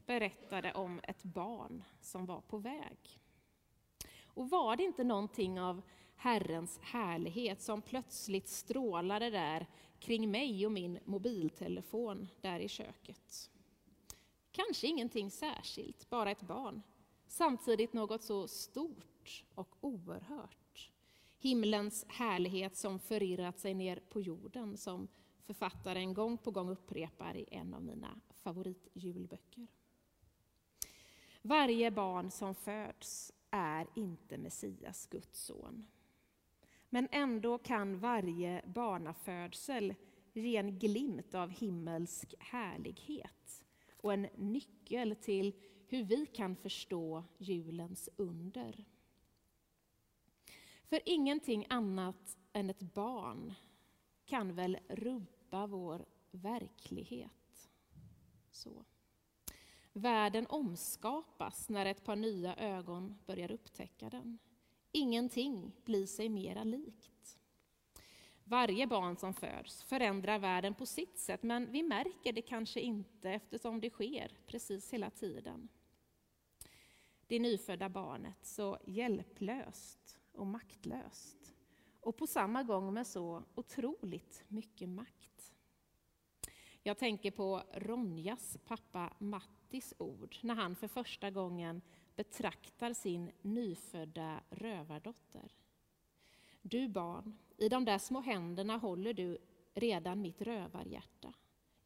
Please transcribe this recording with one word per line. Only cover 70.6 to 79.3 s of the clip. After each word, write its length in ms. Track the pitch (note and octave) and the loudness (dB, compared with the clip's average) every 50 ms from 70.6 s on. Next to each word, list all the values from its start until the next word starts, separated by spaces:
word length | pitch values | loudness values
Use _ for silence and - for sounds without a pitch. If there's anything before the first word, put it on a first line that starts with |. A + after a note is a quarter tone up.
| F3+ G3 G#3 | 4 2 0
på 120 | - C4 | 0 -4
sitt 340 | - - - E4+ - - - | -4 -2 -2 -2 -2 -4 -4
sätt, 240 | - - F#3 - - | -4 -2 -2 0 0
men 280 | A3+ A#3 A#3+ B3 - | 2 2 2 0 0
vi 120 | A#3 C#4+ E4 | 2 2 2
märker 500 | E4 D4+ D4 D4 F#4+ F#4 - - C4+ A3+ | 4 4 2 2 0 -2 -2 -2 0 0
det 80 | A#3 | 0
kanske 380 | A3+ - B3+ A3+ A3+ G#3+ - B3 | -2 -2 -2 -2 -2 -2 -2 0
inte 500 | A#3 B3 A3+ G#3 F#3+ - - - - F#3 | 0 0 0 -2 -2 -6 -10 -6 -2 -2
eftersom 520 | F#3+ G#3+ - - - A#3+ - A#3+ A3+ A3+ | -2 -2 -4 -6 -6 -4 -4 -2 -2 -2
det 80 | G#3 A#3+ | -2 -2
sker 480 | - - G#3 A#3 D4 - - - - - - - | -2 -2 -2 -2 -2 -4 -6 -6 -10 -14 -12 -8
precis 460 | - A#3 - - G3+ F#3+ - - - | -8 -6 -4 -4 -4 -4 -4 -4 -2
hela 160 | A#3 G3 - | -2 -2 -2
tiden. 600 | - - - F#3+ - - - - - - - - - - _ _ _ _ _ _ _ _ _ _ _ _ _ _ _ - - - - - - - - - - - _ _ _ - | -4 -4 -4 -4 -4 -6 -8 -8 -10 -10 -12 -14 -16 -20 _ _ _ _ _ _ _ _ _ _ _ _ _ _ _ -20 -20 -20 -20 -20 -20 -20 -20 -20 -20 -20 _ _ _ 0
Det 120 | A#3 A#3 | 2 4
nyfödda 500 | A#3 A#3+ A3 G3 - - F#3 F3 G3 F#3+ | 6 6 4 4 2 -2 -4 -2 -2 -2
barnet, 480 | F#3 G3 F#3 C#3+ C3 A#2+ - - F#3+ - | -2 -4 -4 -4 -4 -6 -6 -8 -10 -12
så 360 | - - - - G#3 G3 G3 - - | -12 -10 -4 -2 -2 -2 -2 -4 -6
hjälplöst 1300 | - F#3 G#3+ A#3+ B3 G3+ - F#3 - | -4 -2 0 2 2 2 2 0 -4